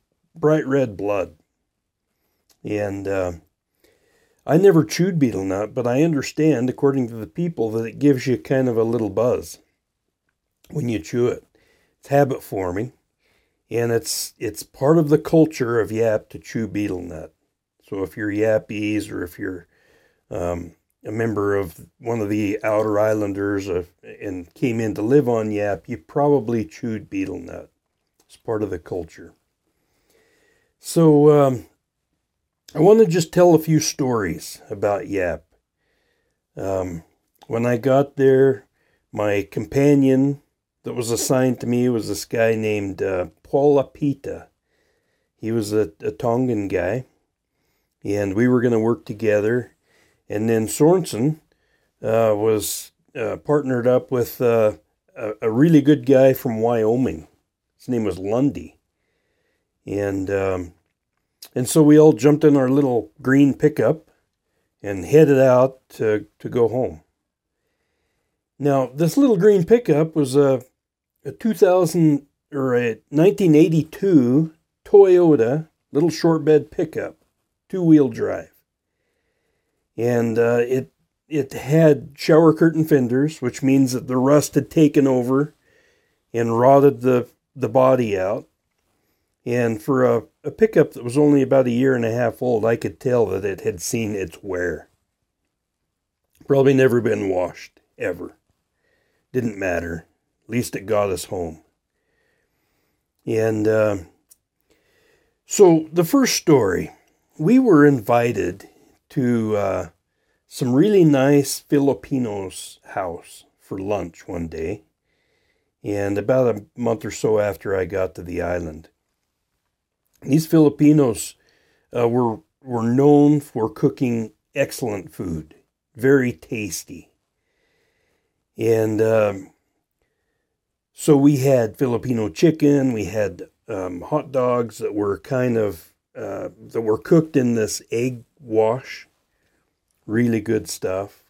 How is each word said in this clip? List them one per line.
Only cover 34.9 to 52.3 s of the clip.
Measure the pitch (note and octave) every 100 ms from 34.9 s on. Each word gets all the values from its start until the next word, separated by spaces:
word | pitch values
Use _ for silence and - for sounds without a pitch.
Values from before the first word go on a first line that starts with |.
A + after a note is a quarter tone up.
| G2 G2+
Yap. | G2 F2 D#2+ _ _ _ _ _ _ _ _ _ _ _ -
Um, | G2 F#2+ F#2 E2+ - _ _ _ -
when | A2+ A#2+
I | A#2+
got | C3 C3 C#3+ -
there, | C3+ C3 C3+ C3 _ _ _ _ _
my | A2 G#2 G2+ F#2+
companion | C3+ G#2+ C#3 C#3+ C#3+ C3+ C3 C#3 C#3 _ _ _ _
that | A#2+
was | B2 A2+
assigned | A2+ - C3 B2+ A#2+
to | A#2
me | A#2+ B2
was | A#2 G#2
this | G2 -
guy | A#2+ A2+ A2
named, | G#2+ G#2 G2 F#2
uh, | F#2+ F#2 E2+ _
Paul | _ C#3+ D3 C#3+
Apita. | C3 - D3 C#3 F#2+ E2+ - _ _ _ _ _ _ _ _ _
He | A2
was | A#2 G2+
a, | G#2+ G#2 -
a | A2
Tongan | G#2+ A#2+ A#2+ B2+ A2 G2
guy, | F#2 F2+ A#2+ B2+ _ _ _ _ _ _ _ _ _
and | - G2+ G2+
we | G2 B2
were | B2
gonna | B2 A2+
work | A2 A#2 -
together. | G#2+ A2 G#2 G#2 B2 A#2+ _ _ _ _ _ -
And | G#2 A2
then | A2+ G#2+
Sorensen, | - D3+ F#3 E3 G#2+ C#3 D#3 _ _ _ _ _ _
uh, | A2+ A2+ A2+